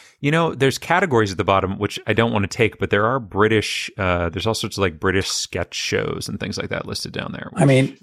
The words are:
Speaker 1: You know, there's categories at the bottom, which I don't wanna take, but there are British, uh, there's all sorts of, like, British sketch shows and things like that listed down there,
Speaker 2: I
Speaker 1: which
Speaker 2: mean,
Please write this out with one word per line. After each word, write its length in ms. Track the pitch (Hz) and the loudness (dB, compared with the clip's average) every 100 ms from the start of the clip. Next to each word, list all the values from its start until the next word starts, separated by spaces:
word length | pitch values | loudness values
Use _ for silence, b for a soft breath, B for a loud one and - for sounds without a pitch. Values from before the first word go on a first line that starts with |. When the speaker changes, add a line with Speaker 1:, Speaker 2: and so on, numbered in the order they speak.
| B B | B B
Speaker 1:
You 100 | 139 | 0
know, 240 | 165 160 | 2 2
there's 240 | 123 135 - | 2 0 0
categories 540 | - 170 190 120 104 | 0 0 4 2 2
at 40 | 92 | 0
the 80 | |
bottom, 320 | 92 98 92 98 | 2 4 2 -2
which 220 | 101 - - | -4 -4 -4
I 60 | |
don't 180 | 107 117 | 0 2
wanna 140 | 110 98 | 2 -2
take, 320 | - 110 - | 2 0 0
but 100 | - | 0
there 140 | 101 | 2
are 160 | 110 131 | 2 0
British, 720 | 107 95 107 110 - - - - | -4 2 4 4 2 -4 -8 -4
uh, 320 | 95 87 85 | 0 2 0
there's 160 | 90 101 | -2 -2
all 80 | |
sorts 220 | 110 107 - | -2 -4 0
of, 20 | |
like, 180 | 95 78 | -2 0
British 300 | 95 92 92 | 0 0 0
sketch 460 | - - 90 87 | -4 -4 -6 -6
shows 540 | - - 101 - 80 - | -6 -2 -2 -2 -4 -6
and 120 | - | -8
things 160 | 95 - | -6 -6
like 140 | - | -6
that 160 | - - | -6 -6
listed 260 | 107 - | -8 -8
down 200 | - - | -8 -10
there, 180 | - - | -10 -10
Speaker 2:
I 60 | - | 0
Speaker 1:
which 80 | 139 | 4
Speaker 2:
mean, 300 | 131 135 - | 4 2 -2